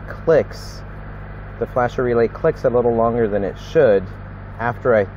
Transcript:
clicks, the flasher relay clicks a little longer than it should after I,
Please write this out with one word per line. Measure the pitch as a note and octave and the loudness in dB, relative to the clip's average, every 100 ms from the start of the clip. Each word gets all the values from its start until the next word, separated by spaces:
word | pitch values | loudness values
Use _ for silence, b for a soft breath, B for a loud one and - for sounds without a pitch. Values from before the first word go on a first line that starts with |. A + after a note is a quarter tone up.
| - | -12
clicks, | - - D3 - - - - - - - - - - - - | -4 2 4 2 -6 -14 -14 -14 -14 -14 -14 -14 -14 -14 -8
the | A2+ | -4
flasher | B2+ A#2+ - | 0 -2 0
relay | B2 A#2 A2+ | 0 2 2
clicks | - D#3+ D#3 | 2 -2 2
a | C3 | 2
little | A#2+ A#2+ | 2 2
longer | A#2 A#2 A#2+ A2 | 2 2 2 2
than | G2+ | 0
it | F#2+ - | -2 -6
should | - D#3+ B2+ G2 F#2 - - - - - | 0 4 6 6 2 -10 -14 -16 -14 -6
after | A#2 - C3 | -4 0 2
I, | G#2+ G2 | 4 2